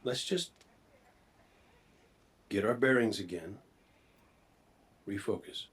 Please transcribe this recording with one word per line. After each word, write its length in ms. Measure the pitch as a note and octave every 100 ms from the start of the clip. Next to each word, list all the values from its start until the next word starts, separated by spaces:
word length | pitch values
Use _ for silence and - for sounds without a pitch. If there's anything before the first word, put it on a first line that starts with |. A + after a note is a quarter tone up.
Let's 200 | A#2+ B2+
just 280 | - F3+ E3+ _ - _ _ - - _ _ _ _ _ _ _ _ _ _ _ _ _ _
get 160 | G2+
our 100 | G#2
bearings 440 | A#2+ C3 B2+ A#2 G2+
again. 400 | F#2 F2 E2 G#2 - _ _ _ _ _ _ _ _ _ _ _ _ _ -
Refocus. 580 | G2+ - G2 - - -